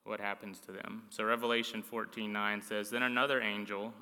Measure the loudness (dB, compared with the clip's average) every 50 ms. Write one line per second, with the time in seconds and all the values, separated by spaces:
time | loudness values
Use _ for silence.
0 | _ -6 -6 -2 -2 -2 -2 -4 -6 -10 -12 -12 -12 -12 -10 -10 -8 -8 -8 -10
1 | -10 -8 -4 0 4 4 4 4 4 4 4 4 4 2 -2 -6 -6 -4 -4 -4
2 | -4 -4 -4 -4 -4 -2 0 2 2 2 2 0 -2 -2 -2 -2 0 0 0 2
3 | 2 2 4 4 4 4 4 4 2 2 0 0 -2 -2 -2 -4 -4 -4 -6 -6